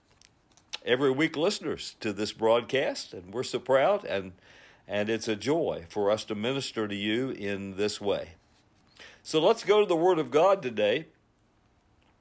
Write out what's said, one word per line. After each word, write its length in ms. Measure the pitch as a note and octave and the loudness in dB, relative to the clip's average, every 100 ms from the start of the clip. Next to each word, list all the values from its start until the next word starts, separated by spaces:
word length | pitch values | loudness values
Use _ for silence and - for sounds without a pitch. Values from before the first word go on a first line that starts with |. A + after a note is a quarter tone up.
| _ _ - _ _ _ _ - - | _ _ -20 _ _ _ _ -12 -2
every 260 | B2+ C#3 | 2 2
week 260 | C3 D#3+ C#3 | 2 0 0
listeners 580 | F3 G#3+ D#3+ F2 - - | -2 -2 -6 -8 -10 -8
to 100 | A2+ | -6
this 220 | G2 G#2+ | -4 -6
broadcast. 800 | - A2 A#2 A2 C3 D#3 - - | 0 2 2 2 -2 -2 -4 -10
And 200 | G2+ F2+ | -14 -10
we're 100 | A2+ | -8
so 160 | B2 A#2+ | -4 -4
proud, 440 | - C3 D#3 G3+ | 0 2 4 0
and, 300 | - G2 F#2 - - - - - - | -2 -6 -6 -12 -20 -20 -20 -20 -6
and 220 | G2+ G#2 | -2 -2
it's 220 | A2 A2+ | -2 -2
a 80 | G#2 | -4
joy 480 | A2+ E3 A2 D#2+ E2 | 0 0 0 -4 -6
for 240 | G#2 G2+ | -2 2
us 140 | A2 - | 0 -2
to 100 | G#2+ | -4
minister 540 | A2+ C3+ C3 - G#2 | -2 -4 -4 -4 -4
to 60 | G2+ | -2
you 340 | G#2 A2+ C3 | -2 -2 -2
in 480 | - G2+ G2 G2 F#2 | -4 -6 -6 -6 -2
this 240 | G#2 - | -2 -2
way. 300 | G2+ E2 - - _ _ _ _ _ - - - | -2 -2 -4 -14 _ _ _ _ _ -20 -20 -20
So 160 | - D#3+ | -4 2
let's 240 | E3+ D3 | 4 2
go 160 | - G#3+ | 4 4
to 80 | G#3 | 6
the 80 | E3+ | 4
Word 240 | F3 E3+ | 4 4
of 100 | C3 | 2
God 320 | C#3 F#3 G3 | 4 4 4
today. 440 | B2 G#2+ G#2 C3 D#3+ _ _ _ _ _ _ _ _ _ _ _ | 0 0 2 0 -4 _ _ _ _ _ _ _ _ _ _ _